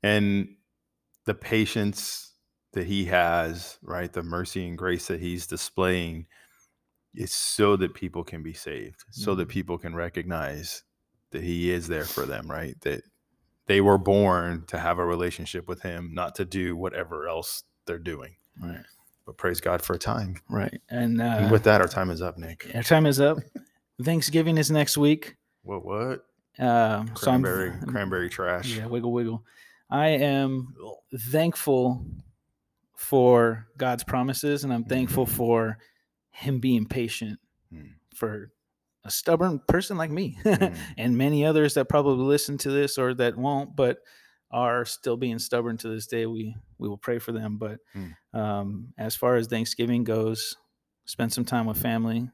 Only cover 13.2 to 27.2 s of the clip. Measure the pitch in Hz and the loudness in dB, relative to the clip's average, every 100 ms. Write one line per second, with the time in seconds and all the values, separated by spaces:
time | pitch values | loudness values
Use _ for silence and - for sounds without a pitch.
13.2 | _ _ _ _ - 101 98 98 95 101 | _ _ _ _ 2 6 8 6 6 6
14.2 | 101 90 87 85 82 82 85 87 87 87 | 6 4 0 -6 -6 -4 -2 0 0 0
15.2 | 87 85 87 90 82 90 95 87 87 80 | -2 -4 -10 -10 -10 -10 -8 -8 -8 -6
16.2 | 87 - 92 98 90 85 92 - 85 80 | -6 -4 -4 -2 -2 -4 -6 -6 -8 -6
17.2 | 80 82 - - - _ - 85 85 76 | -6 -6 -6 -10 -12 _ -10 -8 -8 -10
18.2 | - _ _ - 87 85 - _ _ _ | -12 _ _ -14 -12 -12 -16 _ _ _
19.2 | - - 92 87 - 87 - 85 - 113 | -20 -4 -4 -2 -2 -2 -2 -4 -2 -2
20.2 | 98 90 _ 107 98 - _ 120 120 117 | -4 -8 _ -4 -4 -6 _ -2 0 0
21.2 | 117 110 101 110 110 107 90 - 92 82 | 0 2 6 6 8 6 6 2 -2 -2
22.2 | 90 87 82 82 - 113 113 160 151 135 | -6 -8 -14 -14 -6 -4 4 6 6 6
23.2 | 143 156 - - - _ _ - 135 170 | 4 2 -6 -16 -20 _ _ -6 0 0
24.2 | 147 160 160 160 135 151 143 143 147 151 | 2 2 4 2 4 2 2 4 4 4
25.2 | - - _ _ - 98 - 101 123 131 | 0 -20 _ _ -10 -10 -6 -4 -4 -6
26.2 | _ _ _ - 123 120 113 104 110 113 | _ _ _ -2 2 4 4 2 -4 -2